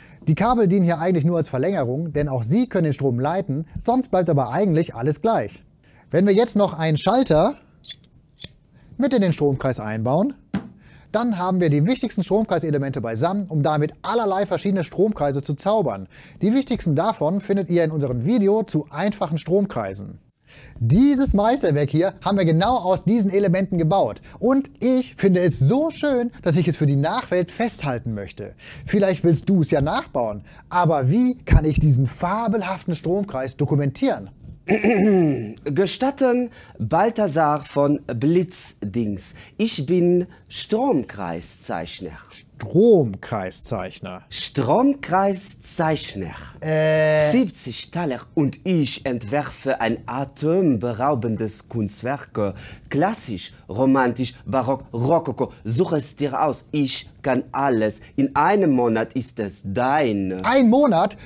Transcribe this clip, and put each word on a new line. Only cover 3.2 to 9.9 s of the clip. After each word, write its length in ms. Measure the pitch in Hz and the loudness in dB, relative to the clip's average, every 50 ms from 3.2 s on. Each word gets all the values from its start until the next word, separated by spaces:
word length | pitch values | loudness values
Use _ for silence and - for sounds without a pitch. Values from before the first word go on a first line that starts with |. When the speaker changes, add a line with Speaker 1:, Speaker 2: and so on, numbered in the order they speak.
| 131 147 170 190 190 - 131 147 160 - - - | -2 -2 -2 -2 -4 -4 -4 -6 -6 -8 -10 -6
Speaker 1:
sonst 320 | - - 240 262 247 - | -2 0 0 0 0 0
bleibt 180 | - 185 180 180 | 0 0 2 2
aber 220 | 160 143 127 110 | 2 2 2 0
eigentlich 440 | 123 170 208 196 160 156 170 - - | 0 0 2 2 2 2 0 -2 -4
alles 280 | 117 123 147 147 - | -4 -2 -2 -2 0
gleich. 420 | - 226 226 165 113 98 - - - _ _ _ _ _ _ _ _ _ - | 0 0 0 0 0 -4 -8 -14 -20 _ _ _ _ _ _ _ _ _ 0
Wenn 120 | 165 190 | 2 4
wir 60 | 202 | 4
jetzt 220 | 196 202 240 240 - | 4 4 4 4 2
noch 240 | 208 202 175 - 156 | 2 2 2 0 0
einen 180 | 160 160 156 | 0 0 0
Schalter 600 | 147 - 180 208 262 269 - 165 151 175 240 294 - - _ _ _ - - - - _ _ _ - _ _ _ - - - - _ _ _ _ - - - - - | 2 2 2 2 2 4 4 4 4 4 2 0 -4 -12 _ _ _ -12 -12 -12 -12 _ _ _ -20 _ _ _ -8 -8 -8 -8 _ _ _ _ -20 -20 -12 -4 -2
mit 140 | 254 285 | 0 2
in 80 | 269 240 | 2 2
den 120 | 196 180 | 2 2
Stromkreis 480 | - - 147 143 139 131 - 135 123 - | 2 2 2 0 2 0 -2 -2 -4 -4
einbauen, 540 | 107 107 | -6 -6